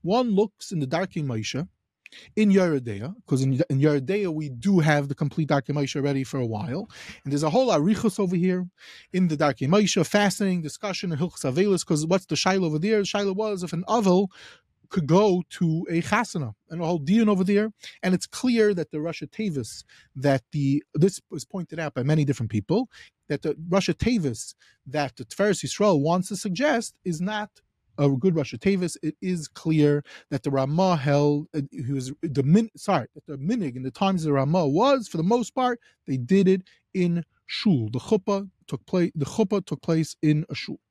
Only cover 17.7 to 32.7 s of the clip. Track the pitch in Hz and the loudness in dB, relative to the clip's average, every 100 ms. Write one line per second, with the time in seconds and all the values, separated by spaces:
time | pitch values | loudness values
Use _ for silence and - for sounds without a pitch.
17.7 | - - - 185 185 - - 254 233 214 | -8 -20 -6 0 0 -2 -4 0 4 2
18.7 | 185 156 151 160 160 156 - 214 143 113 | 2 -4 -6 -6 -8 -12 -6 -4 -4 -8
19.7 | - - - _ - 139 135 _ 151 139 | -12 -20 -20 _ -2 2 2 _ -2 0
20.7 | 143 - - 190 - _ 160 - 196 170 | 0 -2 0 0 0 _ -14 -10 -12 -10
21.7 | 160 156 - 131 156 143 139 110 107 98 | -8 -6 -4 0 2 2 -2 -2 -4 0
22.7 | 185 262 - - _ _ 143 160 147 170 | -2 -2 -10 -20 _ _ -6 -4 -6 -2
23.7 | 190 185 - 226 240 147 113 - - _ | 0 0 -2 0 0 -2 -6 -12 -18 _
24.7 | _ - 147 139 - 127 - 202 190 139 | _ -8 -4 -4 -6 -16 -2 0 0 -4
25.7 | - 208 160 147 180 180 196 214 175 294 | 0 2 2 2 0 -2 -6 -6 -2 0
26.7 | 240 226 _ 185 160 180 214 214 _ _ | 0 -4 _ -8 -4 -4 -6 -8 _ _
27.7 | _ _ - 143 135 190 160 135 120 196 | _ _ 0 2 4 2 2 -2 -2 0
28.7 | 196 175 - 151 - 185 180 147 - 165 | 0 -2 -4 -8 -6 -4 -4 -6 -8 0
29.7 | 160 147 147 - - _ 143 147 135 135 | 4 4 2 -4 -20 _ -4 -2 0 0
30.7 | 156 190 170 143 143 147 147 156 156 147 | 2 2 2 2 4 4 0 -4 -8 -8
31.7 | - 123 139 127 143 165 139 135 190 226 | -8 -6 -6 -6 -8 -4 0 4 4 4